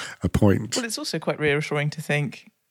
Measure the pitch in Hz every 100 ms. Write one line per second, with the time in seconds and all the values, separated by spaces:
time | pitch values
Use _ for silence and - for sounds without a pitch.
0 | - - 90 - 104 95 107 - 233 220
1 | 302 165 160 147 147 143 151 147 147 156
2 | 151 147 147 - - _ _